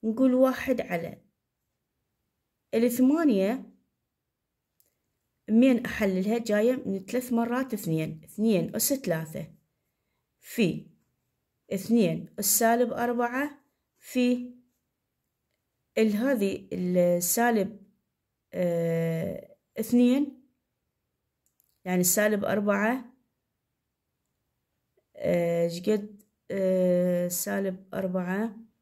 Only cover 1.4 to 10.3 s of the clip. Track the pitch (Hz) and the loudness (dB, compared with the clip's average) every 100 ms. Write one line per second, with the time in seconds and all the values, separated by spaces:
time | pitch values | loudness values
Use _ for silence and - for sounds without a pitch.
1.4 | _ _ _ _ _ _ _ _ _ _ | _ _ _ _ _ _ _ _ _ _
2.4 | _ _ _ 226 240 240 254 311 320 202 | _ _ _ 0 0 4 4 4 4 4
3.4 | 190 262 - _ _ _ _ _ _ _ | 2 -2 -8 _ _ _ _ _ _ _
4.4 | _ _ _ _ _ _ _ _ _ _ | _ _ _ _ _ _ _ _ _ _
5.4 | - 220 262 240 - - 208 185 190 233 | 2 4 6 4 -2 -4 -2 0 0 -2
6.4 | 226 208 226 254 - 196 190 240 247 233 | 0 2 2 0 -4 -8 -4 -6 -2 -2
7.4 | 233 247 262 214 - 160 156 160 - - | 0 -2 -4 -6 -4 -4 -4 -10 -16 -4
8.4 | 220 190 165 220 - 277 196 160 156 156 | 0 2 0 -4 -2 -2 -2 -6 -6 -12
9.4 | 160 - _ _ _ _ _ _ _ | -14 -18 _ _ _ _ _ _ _